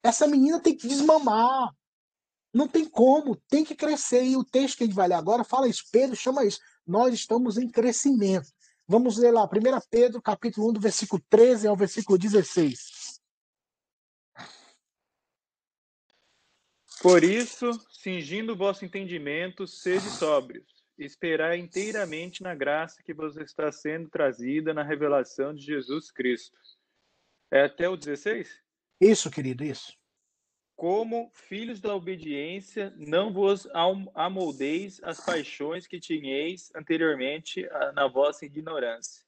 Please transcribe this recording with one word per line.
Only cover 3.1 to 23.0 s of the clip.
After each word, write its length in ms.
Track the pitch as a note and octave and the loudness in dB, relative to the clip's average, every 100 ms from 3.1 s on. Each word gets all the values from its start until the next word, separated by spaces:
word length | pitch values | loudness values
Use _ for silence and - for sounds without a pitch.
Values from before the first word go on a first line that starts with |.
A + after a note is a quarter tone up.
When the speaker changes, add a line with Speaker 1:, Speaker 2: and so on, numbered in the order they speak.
| D4 D4 G3 _ | 6 2 -6 _
Speaker 1:
tem 160 | C#4+ | 0
que 100 | D#4 | 0
crescer. 480 | - D4+ D4 - B3 | -2 -2 -2 2 2
E 140 | B3+ C4 | 2 0
o 80 | |
texto 340 | - B3+ C4+ - | 0 0 0 -2
que 60 | |
a 20 | A#3 | -2
gente 80 | |
vai 140 | G3 F3+ | 2 2
ler 60 | |
agora 280 | F3 D#3+ A#3 | 2 0 0
fala 260 | G#3+ B3+ C4 | 0 0 0
isso. 140 | - - | -2 0
Pedro 240 | A#3 C4 | 2 2
chama 300 | A#3+ - C4+ | -2 -4 0
isso. 160 | D3+ - _ _ - | 0 -2 _ _ -4
Nós 260 | F#3+ B3+ | 2 2
estamos 460 | A#3 - A#3 B3 G#3 | 0 -2 0 0 -2
em 100 | B3 | -2
crescimento. 880 | A#3+ A#3+ A3+ C#4+ B3+ G3+ F#3+ C#3 _ _ _ - | 0 0 0 0 2 2 0 -4 _ _ _ 2
Vamos 300 | G#3 B3 G#3 | 2 2 4
ler 140 | A#3+ | 4
lá, 160 | A#3 G3+ | 4 2
primeira 340 | G3+ A#3 C4 - | 2 0 0 0
Pedro, 320 | A3+ B3 A3+ | 2 2 2
capítulo 480 | - G3+ A#3 G#3 A3 | -4 -2 -4 -2 -2
um, 20 | |
do 60 | G#3+ | 0
versículo 420 | G#3 - G3+ F#3 _ | 0 -2 -4 -6 _
treze 380 | G#3+ A#3+ A#3 G#3 | 8 8 6 2
ao 80 | |
versículo 420 | G3+ G3 - G#3 F#3+ | 2 0 -2 2 2
dezesseis. 1040 | G3+ G3+ - - D3+ A#2+ - - - - _ _ _ _ _ _ _ _ _ _ _ - - - _ _ _ _ _ _ _ _ _ _ _ _ _ _ _ _ _ _ _ _ _ _ _ - | 4 2 2 0 0 -2 -16 -18 -18 -20 _ _ _ _ _ _ _ _ _ _ _ -20 -20 -20 _ _ _ _ _ _ _ _ _ _ _ _ _ _ _ _ _ _ _ _ _ _ _ 0
Speaker 2:
Por 220 | F3+ F3+ | 6 8
isso, 480 | E3 G#3+ A#3+ - A#3+ A#3 _ | 6 2 -2 -4 -6 -6 _
cingindo 600 | - G3 F#3 C#3+ G3 A3+ | -16 -10 -10 -8 -8 -8
o 40 | G3+ | -4
vosso 280 | G3 G3 | -4 -4
entendimento, 840 | F#3+ G3 F#3+ E3+ C#3+ D#3 F#3 F3+ F#3 | -10 -12 -10 -10 -8 -6 -8 -10 -14
sede 420 | - F3+ F#3 - | -10 -4 -4 -4
sóbrios, 760 | - D#3 D3 C3 - _ _ _ _ | -6 0 0 -2 -18 _ _ _ _
esperai 640 | C#3+ _ E3+ D#3 D#3+ F3 | -18 _ -4 -2 -2 -4
inteiramente 840 | F3 F#3 G#3 G#3+ F#3 D#3 F3 - | -6 -8 -6 -6 -6 -8 -12 -12
na 100 | F#3 | -12
graça 480 | D#3+ C3+ D3+ E3 - | -6 -2 -2 -4 -12